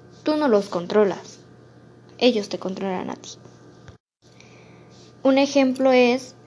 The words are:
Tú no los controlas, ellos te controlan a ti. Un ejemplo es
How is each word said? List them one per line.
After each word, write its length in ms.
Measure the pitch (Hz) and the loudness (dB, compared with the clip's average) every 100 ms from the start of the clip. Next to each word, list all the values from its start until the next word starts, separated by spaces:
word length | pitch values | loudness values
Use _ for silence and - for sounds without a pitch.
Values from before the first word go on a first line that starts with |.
| - - | -20 -8
Tú 140 | - 302 | -4 0
no 100 | 294 | 2
los 200 | 214 196 | 0 0
controlas, 720 | 180 175 196 202 - - - - - - - - - - - | -6 -2 2 2 -2 -12 -20 -20 -20 -20 -20 -20 -20 -20 -2
ellos 300 | 254 214 196 | 0 0 -4
te 100 | 180 | -8
controlan 520 | 185 190 190 185 - | -8 -8 -8 -8 -8
a 60 | - | -12
ti. 140 | - - - - - - - - _ _ _ _ - - - - - - - - | -16 -20 -20 -20 -20 -20 -20 -20 _ _ _ _ -20 -20 -20 -20 -20 -20 -20 -4
Un 120 | 269 269 | 2 2
ejemplo 560 | 277 277 262 254 262 | 2 2 2 2 2
es 440 | 254 247 254 - - | 4 4 0 -6 -20